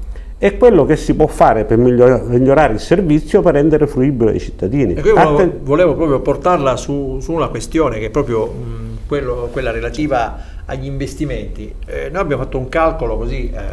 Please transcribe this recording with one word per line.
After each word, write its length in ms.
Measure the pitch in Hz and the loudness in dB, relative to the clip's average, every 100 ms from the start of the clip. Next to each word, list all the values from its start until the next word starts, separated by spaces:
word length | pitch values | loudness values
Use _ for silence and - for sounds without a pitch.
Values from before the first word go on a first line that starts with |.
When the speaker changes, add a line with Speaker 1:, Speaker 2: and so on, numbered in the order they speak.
| - - - - | -12 -14 -14 -2
Speaker 1:
e 180 | 202 - | 0 4
quello 280 | 247 185 127 | 6 6 4
che 100 | 147 | 2
si 180 | - | 0
può 140 | 147 151 | 0 2
fare 380 | - 156 110 107 | 4 4 4 2
per 120 | 113 | 4
miglior-, 460 | 123 120 123 120 110 | 4 6 6 4 2
migliorare 440 | 123 131 139 143 | 2 4 4 4
il 60 | 107 | 2
servizio 640 | - 175 175 151 - - | 0 0 2 0 2 2
per 100 | 175 | 4
rendere 320 | 143 156 151 143 | 4 4 2 2
fruibile 460 | 127 139 127 110 | 0 0 2 2
ai 80 | 90 | 0
cittadini. 540 | - - 98 143 110 - | -4 -6 -2 0 0 0
Speaker 2:
Ecco, 120 | 208 | 4
io 40 | |
volevo, 220 | 196 156 147 | 4 4 4
Speaker 1:
Atten- 180 | 160 - | 0 -2
Speaker 2:
volevo 320 | - 151 180 139 | 0 2 2 2
proprio 240 | 160 131 | 0 0
portarla 540 | - 139 180 175 135 120 | 0 -2 0 2 0 -2
su, 440 | - 143 135 131 | -4 -4 -4 -6
su 120 | - | -4
una 180 | 165 127 | -4 -4
questione 500 | 120 - 160 143 110 | -6 -4 0 0 -2
che 80 | 110 | -4
è 20 | |
proprio, 380 | 143 120 113 113 | -2 -2 -2 -2
mm, 440 | 127 117 117 113 110 - | -6 -10 -10 -10 -10 -6
quello, 420 | 147 127 120 120 | -4 -4 -6 -6
quella 180 | 139 123 | -6 -4
relativa 680 | 113 117 151 151 127 107 - - - - | -4 -6 -4 -2 -2 -2 -8 -12 -14 -10
agli 200 | 131 139 | -10 -8
investimenti. 840 | 135 143 - 143 117 101 - 107 - - | -8 -8 -6 -6 -6 -8 -10 -12 -12 -10
Eh, 240 | 147 139 | -10 -6
noi 120 | 175 | -6
abbiamo 200 | 170 127 | -4 -4
fatto 160 | 131 135 | -4 -6
un 120 | 123 | -4
calcolo 480 | 165 160 160 160 147 | -2 0 -2 -4 -4
così, 340 | 135 135 135 | -6 -6 -6
eh, 60 | - - | -6 -8